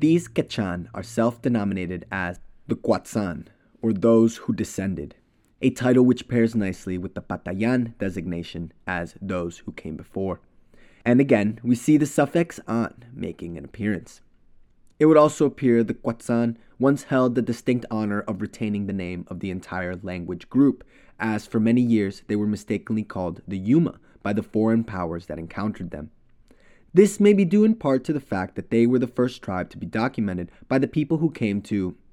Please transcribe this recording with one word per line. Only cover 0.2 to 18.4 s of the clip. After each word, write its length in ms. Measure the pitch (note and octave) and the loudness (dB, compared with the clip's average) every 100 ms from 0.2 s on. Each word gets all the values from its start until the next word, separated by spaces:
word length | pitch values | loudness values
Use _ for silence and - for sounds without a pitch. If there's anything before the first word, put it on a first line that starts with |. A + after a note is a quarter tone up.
| E3+ | 2
Quechan 640 | - D3+ - G2 F2 E2+ | -4 -4 -4 -4 -4 -8
are 120 | - | -12
self-denominated 1000 | - - A#2 A#2 C3+ A#2+ G2+ F#2+ F2 F2+ - | -8 -2 -2 0 -2 0 0 -4 -4 -8 -8
as 300 | G2 F2+ F2 - - - | -6 -6 -8 -16 -20 -8
the 80 | |
Quetzan, 720 | A2+ - G2 - A#2+ G2+ D2+ - _ _ _ | -4 0 -2 -2 -4 -4 -6 -12 _ _ _
or 120 | A2+ | -2
those 460 | G2 A#2 A2+ A2+ - | 2 4 6 6 2
who 140 | - | -4
descended, 640 | G2+ A2 - F#2+ F2 D2 - _ _ _ _ | -4 -4 -4 -4 -6 -8 -14 _ _ _ _
a 100 | C3 | -2
title 340 | - B2+ B2+ | 0 2 4
which 220 | B2+ B2 - | 6 4 0
pairs 300 | A#2+ A2+ A2+ | 0 2 2
nicely 420 | G2 F#2 - F#2 | -2 -4 -6 -6
with 160 | F2+ | -6
the 60 | - | -10
Patayan 760 | - F2+ - F#2+ A2+ B2+ A#2 A2+ | -8 -8 -6 -4 0 0 -2 -6
designation 720 | G2 F2+ E2+ E2+ E2 E2+ E2 - - | -6 -6 -6 -6 -8 -10 -12 -12 -8
as 280 | F2+ E2+ - | -6 -6 -10
those 380 | G2 F#2 E2+ - | -6 -6 -6 -8
who 140 | - | -14
came 240 | - D#2+ D#2 | -14 -12 -12
before. 440 | E2 - F#2+ F2 _ _ _ _ - _ | -10 -6 -6 -6 _ _ _ _ -20 _
And 160 | - B2 | 2 4
again, 400 | C#3 A#2 G#2 A2+ | 4 2 2 -2
we 140 | A#2+ A#2+ | -2 0
see 200 | - D3+ | 4 4
the 100 | C#3+ | 4
suffix 520 | - C#3+ E3+ E3 - - | 2 0 0 -2 -4 -6
"an" 380 | A2+ A2 - - | -4 -4 -8 -20
making 440 | G#2+ F#2 E2+ E2+ D#2+ | -12 -10 -10 -12 -12
an 80 | |
appearance. 580 | C#2 - G#2+ F#2+ D#2+ - _ _ _ - _ _ _ _ | -14 -8 -4 -4 -8 -20 _ _ _ -20 _ _ _ _
It 80 | D3+ | 6
would 100 | D#3 | 8
also 300 | D3+ D3+ D3 | 6 4 0
appear 360 | - C3 A#2 | 2 4 4
the 120 | A2 | 2
Quetzan 640 | A#2 - A#2 - A#2+ A#2 A#2 _ - | -2 -6 -6 -2 0 0 -4 _ 0
once 240 | C3 C#3 | 2 2
held 300 | - C3+ B2+ | 0 0 2
the 80 | A#2+ | 0
distinct 440 | A2+ A#2 - B2 - | -2 -4 -2 -2 -2
honor 300 | A2 G#2+ G2+ | -4 -2 -4
of 200 | - G2 | -4 -6